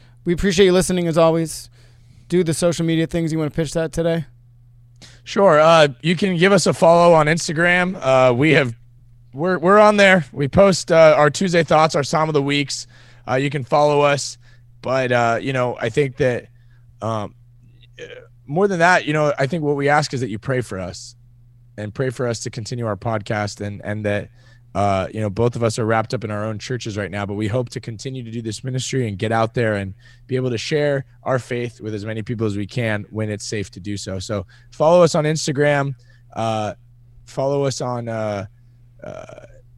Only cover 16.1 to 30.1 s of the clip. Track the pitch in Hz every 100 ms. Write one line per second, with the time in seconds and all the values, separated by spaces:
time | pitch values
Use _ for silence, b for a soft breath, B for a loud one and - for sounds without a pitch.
16.1 | 123 131 117 - b b b b - 104
17.1 | 110 101 - - _ - - - - -
18.1 | - - - - 151 202 180 170 180 117
19.1 | 151 147 139 135 170 147 143 139 147 147
20.1 | 131 120 104 - 127 113 95 90 90 -
21.1 | - - - - _ - - 107 - 131
22.1 | 123 120 113 117 117 107 123 117 98 117
23.1 | 110 104 110 104 - 101 101 - 107 104
24.1 | 101 - b b b - - 101 95 92
25.1 | 110 107 101 117 117 117 117 110 113 110
26.1 | 123 110 104 107 107 - 127 117 101 95
27.1 | 101 101 101 107 127 123 120 120 107 139
28.1 | 131 117 113 113 107 131 127 - 131 117
29.1 | 95 110 113 113 123 113 104 98 - b